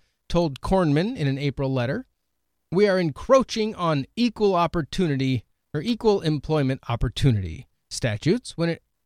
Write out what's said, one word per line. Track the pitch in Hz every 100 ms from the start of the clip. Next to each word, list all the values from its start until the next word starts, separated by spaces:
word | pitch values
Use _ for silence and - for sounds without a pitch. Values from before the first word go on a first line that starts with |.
| _ _ -
told | 170 170 135
Kornman | - 190 165 147 202 254
in | 139
an | 135
April | 143 139 135
letter. | 131 120 202 - _ _ _ _ _ -
"We | 175 208
are | 185
encroaching | 165 - - 262 - 226 220 180
on | 170 143 127 -
equal | 240 - 202 175
opportunity | 165 170 139 - 175 135 135 123 - _ _
or | 151
equal | 220 226 220 196
employment | 160 151 - 156 131 131 -
opportunity | 120 127 - 139 107 90 - - _ -
statutes | - 123 104 147 240 - -
when | 170
it | 160 _ _